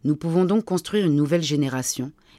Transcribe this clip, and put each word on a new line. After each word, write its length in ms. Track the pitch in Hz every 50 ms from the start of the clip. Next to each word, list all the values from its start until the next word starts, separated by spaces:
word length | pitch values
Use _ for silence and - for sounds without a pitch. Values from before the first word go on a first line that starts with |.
| -
Nous 140 | 139 151
pouvons 260 | 151 - 170 165 180 185
donc 220 | 175 202 220 208
construire 400 | - 180 175 - - - 208 202
une 100 | 170 147
nouvelle 280 | 147 147 139 165 170 165
génération 680 | 135 151 147 143 135 127 131 127 - - - 127 139 - _ _ _ -